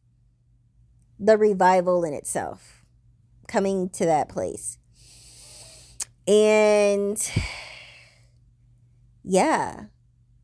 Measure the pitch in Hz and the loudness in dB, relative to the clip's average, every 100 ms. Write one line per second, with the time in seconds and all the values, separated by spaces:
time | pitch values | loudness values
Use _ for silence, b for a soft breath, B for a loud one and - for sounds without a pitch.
0 | _ _ _ _ _ _ _ _ _ _ | _ _ _ _ _ _ _ _ _ _
1 | _ - 202 220 214 196 180 185 175 180 | _ -2 2 4 4 2 2 4 2 0
2 | 170 143 - - 85 - - _ _ _ | -2 -6 -8 -6 -8 -10 -20 _ _ _
3 | _ _ _ _ - 233 196 196 185 - | _ _ _ _ -8 -4 -2 -2 -6 -4
4 | 175 151 - - 87 - - - _ B | -2 0 -2 -6 -8 -10 -14 -16 _ B
5 | B B B B B B B B B B | B B B B B B B B B B
6 | - _ - 208 214 214 214 208 202 202 | -16 _ 0 4 4 4 4 4 2 2
7 | 202 208 - B B B B B B B | -2 -4 -4 B B B B B B B
8 | B B B _ _ _ _ _ _ _ | B B B _ _ _ _ _ _ _
9 | _ _ - 185 185 247 139 - 208 _ | _ _ -2 0 2 0 -4 -10 -18 _
10 | _ _ _ _ | _ _ _ _